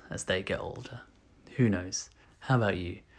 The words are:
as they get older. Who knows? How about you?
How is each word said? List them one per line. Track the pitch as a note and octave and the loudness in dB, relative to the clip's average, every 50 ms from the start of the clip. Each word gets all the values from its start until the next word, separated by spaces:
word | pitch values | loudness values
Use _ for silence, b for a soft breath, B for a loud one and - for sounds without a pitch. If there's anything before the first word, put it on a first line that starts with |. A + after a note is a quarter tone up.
| - - | -12 -10
as | - G2+ - | -8 -6 -2
they | - F#2+ F#2 | 0 0 0
get | G2 - F#2+ - | 0 -2 -4 -4
older. | G2+ - - - B2 - - A#2 - - - - - - - - - - - | -4 -6 -8 -10 -12 -12 -14 -16 -16 -18 -20 -20 -20 -20 -20 -20 -20 -4 2
Who | - B2 A2 | 4 4 4
knows? | G2 F2 F2+ F#2 - - - - b b b b b b | 4 2 -2 -4 -6 -8 -8 -10 b b b b b b
How | - - C3+ | 0 2 4
about | A#2+ A2 G2+ F2+ | 4 4 4 2
you? | F2+ F2+ F2 F2 G2 - b b | 0 -2 -6 -8 -10 -12 b b